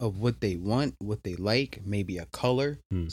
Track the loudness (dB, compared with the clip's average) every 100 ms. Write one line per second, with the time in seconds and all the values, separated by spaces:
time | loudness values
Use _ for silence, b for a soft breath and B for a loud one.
0 | -2 2 0 2 0 0 2 2 2 -2
1 | -4 -4 -4 -2 2 2 2 -4 -2 -2
2 | 0 -4 -6 -2 2 2 0 -4 -4 -2
3 | -2